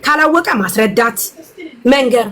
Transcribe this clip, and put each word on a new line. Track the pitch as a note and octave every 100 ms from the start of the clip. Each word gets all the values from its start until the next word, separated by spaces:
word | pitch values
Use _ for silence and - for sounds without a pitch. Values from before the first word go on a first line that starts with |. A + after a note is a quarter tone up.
ካላወቀ | - D4+ D#4 E4 - A3
ማስረዳት፣ | F#3+ A#3 A3 G#3 A#3 A3+ - - - - E4 - B3
መንገር። | C#4 B3+ A#3+ G#3